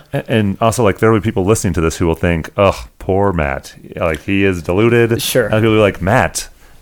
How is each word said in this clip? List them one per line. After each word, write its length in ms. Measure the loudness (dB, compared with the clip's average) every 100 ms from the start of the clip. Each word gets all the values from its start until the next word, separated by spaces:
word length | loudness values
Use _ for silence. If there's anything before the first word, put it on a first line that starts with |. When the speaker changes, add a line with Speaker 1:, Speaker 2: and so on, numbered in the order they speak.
| -4
Speaker 1:
A-, 200 | -8 -2
and 260 | 0 0 0
also, 220 | 0 2
like, 140 | 0 2
there 140 | 2
will 80 | 2
be 40 |
people 220 | 0 -2 0
listening 280 | 0 0
to 80 | 0
this 160 | -2 0
who 100 | -2
will 80 | 0
think, 340 | 0 -2 -4 0
"Ugh, 160 | 0 0 -10 _
poor 340 | -4 0 0
Matt. 420 | 0 -4 -6 -10 -20 -16 -6
Like, 240 | -4 -4
he 240 | -2 0 0
is 180 | 0
deluded." 580 | -2 2 4 4 2 0
Speaker 2:
Sure. 220 | 0 -2 0
Speaker 1:
And 80 | 0
people 80 | 2
will 60 | 4
be 40 |
like, 200 | 2 2
"Matt, 480 | 0 0 0 -4 -12 -18 -20 -20